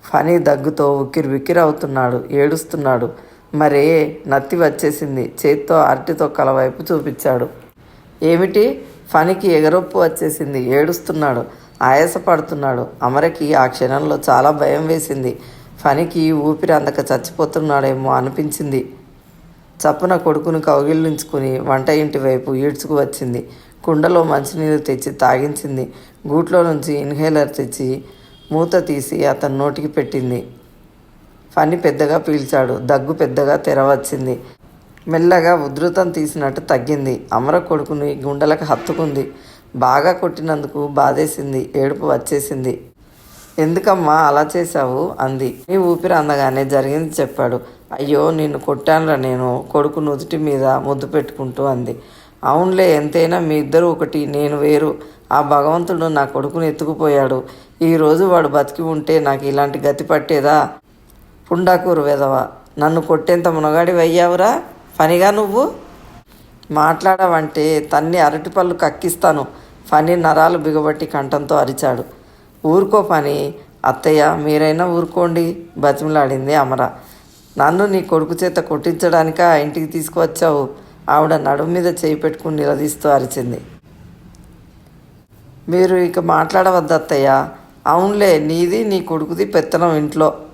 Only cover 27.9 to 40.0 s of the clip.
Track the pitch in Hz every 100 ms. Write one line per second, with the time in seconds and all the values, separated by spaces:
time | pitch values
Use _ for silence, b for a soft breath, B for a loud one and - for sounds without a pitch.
27.9 | 131 - B B B - 156 170 185 175
28.9 | 143 131 - 143 139 143 135 139 147 151
29.9 | 151 135 139 127 120 - - - - -
30.9 | _ _ - - - - - 156 170 170
31.9 | 139 151 165 160 151 135 147 127 113 123
32.9 | 143 135 160 143 131 139 147 151 139 135
33.9 | 139 139 139 131 120 B B - - _
34.9 | - - 165 170 180 165 175 143 139 175
35.9 | 170 180 160 151 156 143 147 151 135 120
36.9 | 147 135 123 - 113 131 175 175 156 143
37.9 | 151 143 139 135 143 151 151 151 135 -
38.9 | - 160 139 135 B B B B 127 127
39.9 | 135